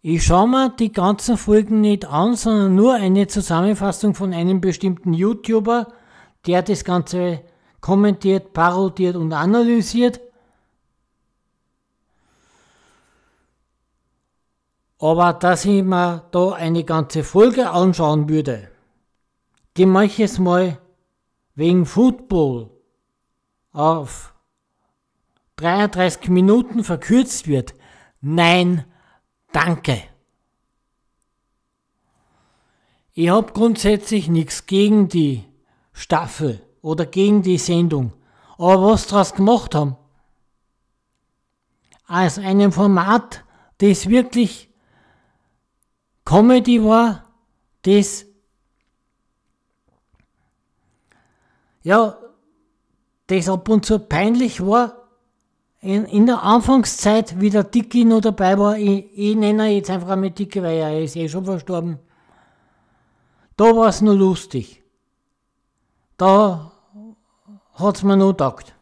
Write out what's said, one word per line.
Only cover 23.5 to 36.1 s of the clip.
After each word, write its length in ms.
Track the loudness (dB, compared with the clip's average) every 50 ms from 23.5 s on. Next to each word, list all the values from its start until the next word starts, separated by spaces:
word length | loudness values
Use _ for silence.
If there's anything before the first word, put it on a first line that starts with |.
| _ _ _ _ _
auf 600 | -2 0 0 0 -2 -4 -12 -16 -18 -20 -20 _ _ _ _ _ _ _ _ _ _ _ _ _ _ _ _ _ _ _ _ _ _ _ _ _
dreiunddreißig 720 | -6 -4 -2 0 0 0 -2 0 0 0 0 -2 -4 -2 0
Minuten 560 | 2 4 4 4 4 4 2 -2 -4 -6 -4
verkürzt 640 | -4 -6 -8 -2 0 2 2 2 0 -6 -10 -6 -2
wird, 260 | -2 -2 -2 -6 -12 _ _ _ _ _ _ _ _ _
nein, 640 | -8 -4 0 2 2 4 4 2 2 0 -2 -2 -4 _ _ _ _ _ _ _ _ _ _ _ _ _
danke. 520 | _ -4 -2 -2 -4 -4 -2 -4 -4 -4 -6 -14 _ _ _ _ _ _ _ _ _ _ _ _ _ _ _ _ _ _ _ _ _ _ _ _ _ _ _ _ _ _ _ _ _ _ _ _ _ _ _ _ _ _ _ _ _ _ _ _ _ _ _ _ _ _ _ _ _ _ _ _ _
Ich 180 | -2 0 2
hab 240 | 2 0 0 -2 -4
grundsätzlich 720 | 0 0 0 0 0 0 0 0 0 -2 -4 -4 -4 -2 0
nichts 380 | -2 -2 -2 -4 -8 -14 -10
gegen 420 | -4 0 2 2 4 4 2 2 2
die 340 | 0 0 0 0 -2 -6 -10 _ _ _ _ _ _ _ _ _ _
Staffel 680 | -20 -6 -4